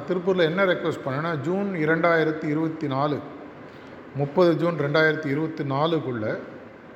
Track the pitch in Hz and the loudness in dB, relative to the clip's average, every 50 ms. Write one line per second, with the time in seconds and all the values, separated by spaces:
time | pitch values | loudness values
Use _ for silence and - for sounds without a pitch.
0 | - - 180 185 175 196 185 180 170 151 170 190 196 185 170 - - 165 - - | 0 -2 -2 0 0 2 2 4 4 4 4 2 2 2 2 2 0 -2 -4 -2
1 | - 139 131 143 156 170 165 143 127 160 185 196 202 202 190 165 156 156 165 170 | -4 -4 -4 -2 -2 -2 -4 -2 -2 -2 -2 0 -2 -2 -2 0 2 2 2 4
2 | 170 170 165 160 156 156 156 - - 151 147 156 165 160 156 - 151 139 131 135 | 4 4 4 4 4 2 0 0 -2 -2 0 0 0 -2 -2 -4 -4 -2 0 0
3 | 147 151 143 110 - - - - - - - - - - - - - - - - | 0 0 0 -4 -6 -10 -14 -16 -16 -16 -18 -18 -18 -18 -18 -18 -18 -18 -18 -18
4 | - - - 135 143 139 - 180 180 170 160 147 165 170 170 147 143 143 147 160 | -18 -12 -6 -4 -4 0 2 4 4 4 4 4 2 0 0 0 0 2 4 4
5 | 156 156 151 156 156 143 139 147 160 156 160 - 147 135 135 139 156 170 170 156 | 4 4 4 2 -2 -2 -2 0 -2 -2 -4 -4 -4 -2 0 0 2 2 2 0
6 | 120 127 123 113 104 113 160 - - - - - - - - - - - - | -2 -2 -4 -4 -4 -4 -4 -6 -8 -12 -14 -16 -16 -18 -18 -20 -20 -20 -16